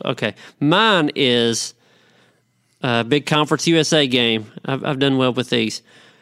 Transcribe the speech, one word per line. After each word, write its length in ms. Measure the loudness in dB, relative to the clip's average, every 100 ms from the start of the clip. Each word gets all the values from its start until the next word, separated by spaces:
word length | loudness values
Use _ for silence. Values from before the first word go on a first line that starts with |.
| -6
okay. 300 | -4 -4 -6 -16 -2
Mine 500 | 0 2 2 2 0 0
is 580 | 0 2 0 -2 -6 -14 _ _ _ _ _ _ _ _ _ _
a 200 | -2 -2
big 220 | 0 0 2
Conference 400 | 0 2 0 2
U 120 | 2
S 140 | 2
A 140 | 2 2
game. 440 | 2 2 0 -4 -14 -8
I've, 180 | -6
I've 160 | -4 0
done 180 | 0 2
well 160 | 0
with 160 | -2 -2
these. 320 | -2 -2 -6 _ -20 -20 _